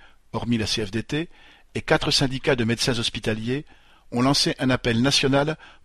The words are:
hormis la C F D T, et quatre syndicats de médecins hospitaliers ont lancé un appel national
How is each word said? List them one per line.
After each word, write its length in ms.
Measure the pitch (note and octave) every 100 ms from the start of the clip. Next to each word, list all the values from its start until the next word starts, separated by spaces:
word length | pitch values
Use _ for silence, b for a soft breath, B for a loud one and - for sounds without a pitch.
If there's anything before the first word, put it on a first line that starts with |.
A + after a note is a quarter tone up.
| b b _
hormis 260 | - G#2+ A#2
la 80 | G#2
C 200 | - G#2
F 60 |
D 120 | A2
T, 260 | - D3 F3 b b b b D3
et 60 |
quatre 280 | - D#3 D3
syndicats 460 | - C3+ C3 D#3 B2+
de 80 |
médecins 340 | A2+ A#2 - A#2+
hospitaliers 680 | A2+ A#2 A2+ A2 A2+ C#3 - b b b b
ont 100 | A#2+
lancé 340 | C3 C#3+ E3 -
un 100 | C3
appel 320 | B2 B2 A2+
national 560 | C3+ - C#3 C#3 D3 D#3 B B